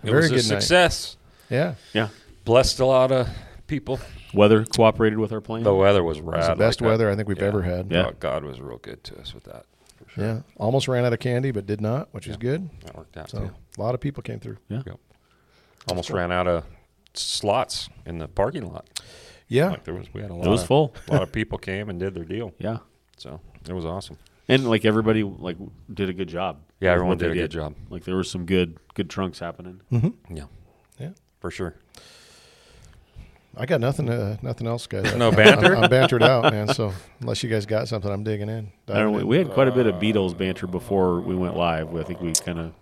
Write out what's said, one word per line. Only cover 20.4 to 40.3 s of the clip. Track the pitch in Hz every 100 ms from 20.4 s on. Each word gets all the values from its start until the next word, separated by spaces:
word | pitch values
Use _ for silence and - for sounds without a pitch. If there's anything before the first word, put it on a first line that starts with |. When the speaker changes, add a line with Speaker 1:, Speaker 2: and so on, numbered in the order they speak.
| 87
Speaker 3:
was | 113
Speaker 1:
of, | -
Speaker 3:
full. | 135 147 - -
Speaker 1:
a |
lot | 147
of | 92
people | 113 110 98
came | - 95 104
and | 87
did | 95
their | 90 82
deal. | 98 113 -
Speaker 3:
<laughs> |
Yeah. | 104 113 - _ _ _
Speaker 1:
So, | 65 76 - - -
it |
was | 92 80
awesome. | 90 - - _ _ -
Speaker 3:
And, | 127 127
like, | 110 110
everybody, | 107 110 110
like, | 101 95 87 87 110 - -
did | 107 95
a |
good | 90 90
job | 85 95 76 _ _
Speaker 1:
Yeah, | 95
Speaker 3:
with |
Speaker 1:
everyone | 87 90
Speaker 3:
what | 90
they | 85
Speaker 1:
did |
a | 87
good | 82
Speaker 3:
did. |
Speaker 1:
job. | 82 76 73 -
Speaker 3:
Like, | 90 85
there | 92
were |
some | 90 92 85
good, | 92 87 82 _
good | - 90
trunks | - 92 -
happening. | 85 82 90 92 _
Speaker 2:
Mm-hmm. | 120 131 - _ 82
Speaker 1:
Yeah. | 69 - - _ _ _
Speaker 2:
Yeah. | 139 196 _ _
Speaker 1:
For | 90
sure. | - 190 - _ - - - - - _ _ _ - - - _ - - _ _ -
Speaker 2:
I | 127
got | 160
nothing, | 117 139 135
uh, | 117 101 104
nothing | 127 117 117
else, | 117 -
guys. | 98 101 104
Speaker 1:
No | 117
Speaker 2:
I'm, | 110
Speaker 1:
banter? | 151 185 107 -
Speaker 2:
I'm | -
bantered | 127 127 123
out, | 156 131 143
man. | 107 107
So | 135 107 92 - _
unless | 120 113
you | 120
guys | 110 101
got | 107 113
something, | 110 98
I'm | 98
digging | 107 107 104
in. | 113 107 _ -
Speaker 3:
I | 101
don't, | 107
Speaker 2:
Diving | 104
in. | 98
Speaker 3:
we | 135
had | 170
quite | - 135
a |
bit | 123 117
of | 90
Beatles | 104 107 92